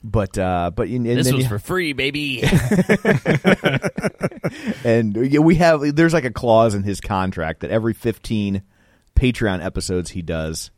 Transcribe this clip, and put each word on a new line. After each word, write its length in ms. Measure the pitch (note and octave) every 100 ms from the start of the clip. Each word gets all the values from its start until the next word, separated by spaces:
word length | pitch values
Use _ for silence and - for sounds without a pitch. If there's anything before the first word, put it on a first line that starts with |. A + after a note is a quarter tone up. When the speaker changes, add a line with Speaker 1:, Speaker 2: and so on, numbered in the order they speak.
Speaker 1:
But, 340 | A2+ G#2+ G2 -
uh, 340 | F#2 F2+ F2
but, 140 | F2 G2+
and, 180 | B2 A#2
and 120 | B2
Speaker 2:
This 80 | C3
Speaker 1:
then 80 | C3
Speaker 2:
was 80 |
Speaker 1:
you 60 | C3
Speaker 2:
for 100 | G#2
free, 340 | - F#3 E3+
baby. 500 | C3 C3+ C#3+ D3 B2+ -
Speaker 1:
<laughs> 60 | F3 B2+ D#3+ F#3+ G#3 A3+ D#3+ - D3+ F#3 E3+ D#3+ C3+ - - G3+ - F#3+ C#4+ F3+ - A#3+ -
And, 320 | A#2+ A#2 A2+ G#2 C3
yeah, 80 | D3
we 160 | D#3 F3
have, 260 | F3 D#3 D3 D3
there's, 180 | E3
like, 120 | D#3+ B2+
a 60 |
clause 440 | G#2 B2 A2+ A2+ G2+
in 80 |
his 180 | G2+ F#2+
contract 600 | - G2 F#2 F#2 D#2+ D#2+
that 100 | D2
every 220 | G#2+ A2+
fifteen 680 | G#2+ A#2 G#2+ - A2 G2+ G2 - _ _ _ _ -
Patreon 480 | B2+ A#2+ A2 F#2 E2+
episodes 460 | F#2 F2+ F#2 F2
he 100 | F#2+
does 480 | E2 E2 D#2+ E2 -